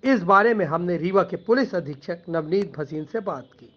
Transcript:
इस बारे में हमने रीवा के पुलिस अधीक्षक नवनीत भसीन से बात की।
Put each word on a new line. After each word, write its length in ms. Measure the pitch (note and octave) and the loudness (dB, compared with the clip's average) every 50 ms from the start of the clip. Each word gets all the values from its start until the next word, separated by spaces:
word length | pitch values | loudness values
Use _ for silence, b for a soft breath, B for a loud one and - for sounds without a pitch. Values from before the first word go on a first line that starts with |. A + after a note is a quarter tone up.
| - | 2
इस 200 | B3+ C4+ A3+ F3 | 2 2 2 4
बारे 300 | E3+ G3 G3 G#3 A#3 A#3 | 4 6 6 6 6 4
में 120 | G#3+ F#3 | 2 0
हमने 320 | D3 D3 E3+ F3 F3 F3 E3 | 0 0 -2 -2 -2 -2 -2
रीवा 260 | D#3 F3+ F#3 G3 F3+ | -2 2 2 2 2
के 140 | F3+ F#3 E3+ | 2 -4 -10
पुलिस 380 | - - A3+ C4 C4 - - | -2 0 2 2 2 0 -2
अधीक्षक 480 | F3+ D#3+ C3+ D3+ C3+ - - F3 E3+ - - | -6 -6 -6 -10 -12 -8 -10 -10 -10 -8 -6
नवनीत 480 | E3 E3 D#3 D3+ E3 G3 G3+ E3+ C3+ C#3 | -4 -4 -2 0 0 -2 -2 -2 -6 -10
भसीन 280 | D3+ C#3+ D#3 D#3 D#3 | -10 -8 -6 -10 -10
से 140 | D3 - A3+ | -6 -8 -8
बात 260 | G#3 G3 E3+ C3+ - - | -6 -6 -8 -8 -10 -16
की। 180 | _ _ B2+ A2+ _ | _ _ -20 -20 _